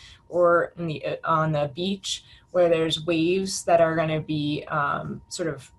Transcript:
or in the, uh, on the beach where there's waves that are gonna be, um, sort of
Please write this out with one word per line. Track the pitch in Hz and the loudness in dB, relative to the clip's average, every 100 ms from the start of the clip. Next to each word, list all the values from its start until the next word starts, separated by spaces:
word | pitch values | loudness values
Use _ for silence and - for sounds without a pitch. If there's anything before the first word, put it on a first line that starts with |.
| - - _ | -20 -20 _
or | 170 175 170 - 170 | 4 6 6 2 -4
in | 165 | -6
the, | 147 147 | -6 -6
uh, | - | -4
on | 156 160 160 | 0 2 2
the | 147 147 | 0 -2
beach | 131 185 196 - - - - _ | -4 -4 -4 -6 -10 -12 -20 _
where | 180 175 | 2 4
there's | 165 160 160 160 | 4 0 -2 -2
waves | 165 165 190 190 - | 0 2 0 -2 -4
that | - 170 | 2 4
are | 165 | 4
gonna | 160 160 156 | 2 0 -2
be, | 156 151 147 151 | -2 -2 -2 -4
um, | - 151 143 156 156 131 - | -4 -2 -2 -2 -6 -12 -12
sort | - 160 | -6 -6
of | 135 - | -6 -14